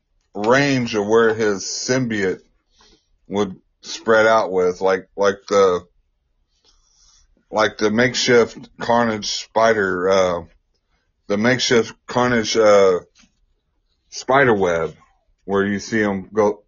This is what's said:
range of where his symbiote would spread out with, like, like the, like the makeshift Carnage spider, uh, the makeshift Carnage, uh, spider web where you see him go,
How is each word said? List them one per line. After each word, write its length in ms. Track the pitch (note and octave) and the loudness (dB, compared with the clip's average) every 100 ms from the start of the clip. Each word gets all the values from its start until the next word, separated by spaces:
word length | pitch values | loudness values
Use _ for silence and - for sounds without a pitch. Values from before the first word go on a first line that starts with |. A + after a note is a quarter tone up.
| _ _ _ G2+ | _ _ _ -6
range 600 | G#2+ C3 C#3+ C3 A#2+ A2 | 0 2 2 0 -2 -4
of 120 | G2+ | 0
where 260 | A2+ A2+ | 2 2
his 300 | G#2+ G#2+ F#2+ | 0 -2 -2
symbiote 800 | - - - B2+ A#2+ G#2+ F#2+ F2+ _ _ _ _ _ _ _ _ - | -8 -10 -4 -4 -2 -4 -4 -6 _ _ _ _ _ _ _ _ -8
would 320 | G2 G2 - _ _ | -4 -4 -8 _ _
spread 440 | - - - A2 A2 | -18 -8 0 4 4
out 260 | A2+ F#2 | 2 0
with, 280 | F#2 F#2 F2+ | 0 -2 0
like, 300 | F#2+ F#2+ - - | -2 -2 -4 -2
like 220 | G2+ G2 - | -2 -2 0
the, 360 | G2+ F#2+ F2 F2+ _ _ _ _ _ _ _ _ _ _ _ _ _ _ _ _ | 2 2 2 -6 _ _ _ _ _ _ _ _ _ _ _ _ _ _ _ _
like 280 | G#2+ G#2+ - | -2 -2 0
the 140 | G#2+ | -2
makeshift 800 | A2 B2+ A#2+ - A#2+ A2 - - - | 0 0 -2 2 2 2 -4 -20 -10
Carnage 480 | - A#2 A#2 G#2+ G2+ | -2 0 0 -4 -8
spider, 800 | - - A2 A2+ A2 F#2+ F#2 F#2 | -10 -6 0 2 2 0 -2 0
uh, 340 | F#2+ F#2 E2+ E2 _ _ _ _ _ _ _ - | 2 0 -2 -8 _ _ _ _ _ _ _ -6
the 100 | G2+ | -2
makeshift 560 | A#2 B2 - A#2+ A2+ - - | 0 0 0 0 0 -8 -8
Carnage, 480 | B2 B2 A#2+ G#2+ A2+ | -2 0 -2 -2 2
uh, 440 | G#2+ G2+ G2 F2+ - _ _ _ _ _ _ _ _ _ _ | 4 6 4 2 -4 _ _ _ _ _ _ _ _ _ _
spider 440 | - - C3+ C3 | -12 -2 0 2
web 420 | G#2 F2+ E2 D#2+ D#2+ _ _ _ _ | 2 0 -2 -4 -10 _ _ _ _
where 220 | - G2 G2+ | -4 -2 -2
you 140 | G2+ | -4
see 200 | - A2+ | -4 -2
him 300 | G#2 G2 F2+ | -2 -4 -6
go, 320 | G#2+ G#2 - | -2 0 -2